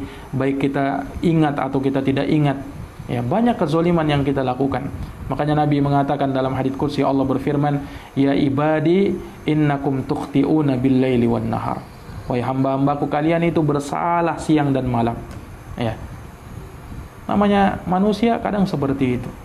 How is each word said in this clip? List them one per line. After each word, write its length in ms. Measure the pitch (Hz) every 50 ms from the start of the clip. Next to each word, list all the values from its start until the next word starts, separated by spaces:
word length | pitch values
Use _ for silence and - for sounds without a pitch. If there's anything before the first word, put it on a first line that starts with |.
| - - - - - -
baik 320 | - 131 135 139 139 139 143 147
kita 320 | 139 143 139 139 - - - - - -
ingat 400 | - 170 165 160 156 147 143 -
atau 240 | - 131 135 135
kita 160 | 135 135 135 135
tidak 320 | 135 - 139 139 139 -
ingat. 320 | 156 151 147 143 135 - - - - - - - - - - -
Ya, 160 | 120 120 120
banyak 320 | 120 175 220 233 240 233 226
kezoliman 480 | 185 143 156 165 165 175 175 165 156
yang 160 | 151 143 143
kita 240 | 135 143 139 139 131
lakukan. 400 | 127 127 127 143 135 135 123 139 139 - - - - - - -
Makanya 400 | - - - 147 151 143 139 147
Nabi 160 | 147 147 143
mengatakan 480 | 143 143 143 139 139 139 147 135 139 135
dalam 240 | 131 131 131 131 131
hadits 240 | 131 131 131 135 -
qudsi, 240 | 156 143 - -
Allah 240 | 139 139 139 135 135
berfirman, 560 | 139 139 135 - 156 143 143 143 147 143 139 - - - - - - -
"Ya 240 | 135 139 139 143 -
ibadi, 800 | 151 139 - 143 147 156 156 156 147 165 175 196 196 196 196 - - - - - - 147
innakum 560 | 151 151 151 147 143 139 139 147 135 131 120
tukhti'una 720 | - 147 135 - - - 139 139 - 156 156 147 139 131 123
bil 240 | 127 135 131 127
laili 240 | 127 131 127 120 120
wan 240 | 117 117 117 113 113
nahar." 320 | 113 110 110 135 131 - - - - - - - - - - -
"Wahai 160 | 135 123 117
hamba-hambaku, 640 | 123 131 131 135 135 135 135 139 147 147 147 151 143
kalian 400 | 151 147 151 160 170 165 170 170
itu 80 | 156 170 156
bersalah 720 | 147 143 143 139 - 175 156 165 170 170 170 170 165 151 -
siang 320 | - - 156 151 143 139
dan 160 | 135 131 127
malam." 320 | 123 120 117 117 117 113 - - - - - - - - - - - -
Ya. 240 | - 120 113 110 - - - - - - - - - - - - - - - - - - - - - - - - - -
Namanya 520 | - 107 202 208 202 101 101 196 196 - - -
manusia 560 | 175 180 185 202 214 208 214 233 233 226 233
kadang 240 | - - 196 208 185
seperti 560 | - 170 143 143 139 135 139 135 123 123 120
itu. 80 | - - - -